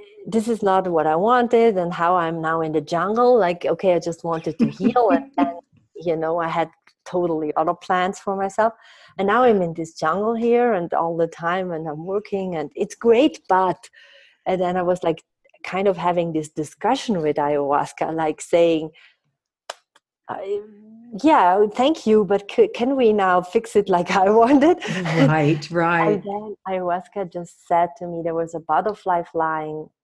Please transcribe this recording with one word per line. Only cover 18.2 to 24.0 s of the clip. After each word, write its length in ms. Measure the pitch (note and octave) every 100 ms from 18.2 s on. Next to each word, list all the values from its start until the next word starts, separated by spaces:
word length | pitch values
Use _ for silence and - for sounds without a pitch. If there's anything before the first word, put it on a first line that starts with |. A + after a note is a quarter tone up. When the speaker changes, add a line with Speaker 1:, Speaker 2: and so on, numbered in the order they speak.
| D#3 D3+
Speaker 1:
saying, 500 | - E3+ E3+ D#3+ D#3 _ _ _ _ _ _ _ _ - _ _ _ _ -
"I, 320 | - F#3+ G#3 G#3+ G#3 G#3+ A3 A#3+ G#3+
yeah, 420 | D4 D4 F3+ F#3+ G#3+
thank 320 | G#3 C4 D#4+ -
you, 180 | G#3+
but 260 | F#3+ G3 G3+
c-, 160 | - G#3
can 260 | - B3
we 180 | C4+ A#3
now 260 | G#3+ F#3+ F3+
fix 340 | F3+ A3+ A3+
it 140 | G#3 G3+
like 220 | F3+